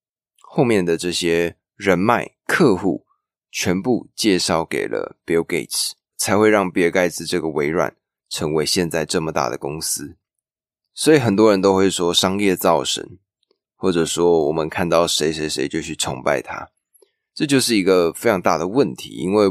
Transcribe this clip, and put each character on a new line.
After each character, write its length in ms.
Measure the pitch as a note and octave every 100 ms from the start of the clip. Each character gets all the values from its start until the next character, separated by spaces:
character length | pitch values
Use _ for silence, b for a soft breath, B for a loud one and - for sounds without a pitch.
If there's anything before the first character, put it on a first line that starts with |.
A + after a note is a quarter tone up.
| _ _ _ _
后 240 | - -
面 200 | B2 G#2+
的 120 | F2 E2
这 140 | F2
些 440 | E2 F2 E2 E2+ - _ -
人 220 | G2+ F2
脉、 360 | G#2 A2+ - _ -
客 300 | - D3+ F2+
户 300 | F#2+ - _ _ _ _ _
全 300 | - G#2 F#2
部 300 | A#2+ A2+ -
介 240 | - A2 F2+
绍 260 | - E2
给 220 | E2 B1 G1+
了 300 | A1 G1+ -
Bill 200 | - E2
Gates， 480 | E2 E2 - - - - _ -
才 200 | - G2+
会 140 | G#2+
让 200 | G#2+ F#2
比 140 | F#2
尔 60 | E2+
盖 180 | F#2 F2+
茨 160 | -
这 160 | E2+ F2+
个 80 | D#2
微 200 | D2 D2
软 280 | E2+ C#2+ - _ _ -
成 260 | - D#2
为 120 | D#2 D2+
现 240 | F#2+ E2+
在 140 | E2
这 160 | D#2 F#2
么 120 | D#2+
大 160 | D#2 B1+
的 80 | B1+
公 240 | C#2 D#2
司。 360 | - - D2 - _ _ _ _ _ _ _
所 180 | - D3
以 60 | D#3
很 160 | A#2
多 160 | G2 A2
人 100 | G2
都 140 | G2
会 160 | F#2+ G2
说 220 | - F2
商 260 | F2 F#2+ G2
业 160 | G2+
造 300 | F2+ F#2 D#2+
神， 340 | C2 - - - _ _ _ _ _ -
或 160 | F#2+
者 120 | E2+
说 440 | D#2+ E2+ E2+ E2 D2
我 40 |
们 160 | D#2+ D#2
看 200 | - F2
到 180 | E2 E2+
谁 260 | - D2+
谁 160 | D#2 D#2
谁 180 | C#2+ C#2+
就 120 | F2
去 140 | E2
崇 260 | D2+ - C2
拜 200 | B1+ C#2
他， 260 | - - - _ _ _ _ _ _
这 140 | - D3+
就 120 | C3+
是 180 | A#2 A2
一 80 |
个 280 | F2+ F2+ E2+
非 160 | - A#2
常 140 | G2
大 160 | F#2+ E2
的 100 | F2+
问 240 | A#2+ G#2+
题， 180 | B1+ -
因 220 | - F2
为 160 | G#2 G2